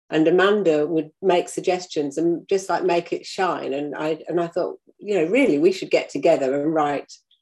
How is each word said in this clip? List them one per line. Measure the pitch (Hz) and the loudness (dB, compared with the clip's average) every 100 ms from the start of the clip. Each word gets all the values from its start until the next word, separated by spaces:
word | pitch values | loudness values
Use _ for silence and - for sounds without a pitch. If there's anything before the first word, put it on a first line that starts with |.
| _ | _
and | 156 160 | 2 4
Amanda | 180 190 208 170 151 151 | 6 4 4 2 2 2
would | 165 156 _ | -2 -4 _
make | 190 175 175 | 0 0 0
suggestions | - 190 180 - - 143 147 | -4 -2 -2 -4 -6 -4 -2
and | 170 165 - | -2 -2 -2
just, | 196 190 | -4 -2
like, | 170 | -2
make | 180 175 170 | 0 0 -2
it | 170 | -8
shine. | - - 185 143 135 | -8 -4 -2 -2 -4
And | 139 147 147 | -6 -6 -6
I, | 156 156 - | -4 -6 -4
and | 170 | -4
I | 170 | -2
thought, | 180 156 - _ _ | -4 -4 -6 _ _
you | 202 | -4
know, | 196 | 0
really, | 160 247 254 147 | 2 2 4 4
we | 180 | 2
should | 190 147 | 2 0
get | - - | -2 -2
together | 139 170 147 131 143 | 0 2 2 2 0
and | 147 | 0
write | 156 147 139 - - _ _ | 0 0 -2 -8 -20 _ _